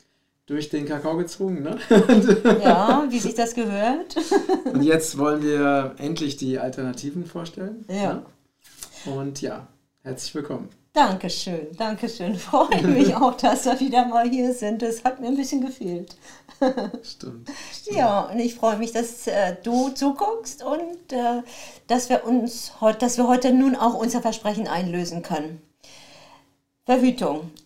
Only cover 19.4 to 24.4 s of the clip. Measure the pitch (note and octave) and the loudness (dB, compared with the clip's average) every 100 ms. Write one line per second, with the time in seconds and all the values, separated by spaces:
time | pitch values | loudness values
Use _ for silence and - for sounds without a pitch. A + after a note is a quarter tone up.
19.4 | F#3 F3 A#3 B3 C4+ C4+ C#4 C#4 G4+ A4+ | 0 -2 -2 0 0 0 -2 0 -2 -2
20.4 | - - C4 D#4 E4+ F4 - B3+ A#3+ A#3+ | -8 -10 -6 -4 -4 -10 -8 -2 0 -2
21.4 | A#3+ - - - - B3 - B3 A3+ B3 | -6 -16 -20 -20 -2 -2 2 0 4 2
22.4 | A#3 - - - A3 A3 B3 A#3+ A#3+ B3 | 2 -6 -14 2 2 4 0 2 4 4
23.4 | C4 B3+ C4+ - A#3 A3 A#3 A#3+ A3+ - | 6 6 6 4 2 2 -2 0 -2 -2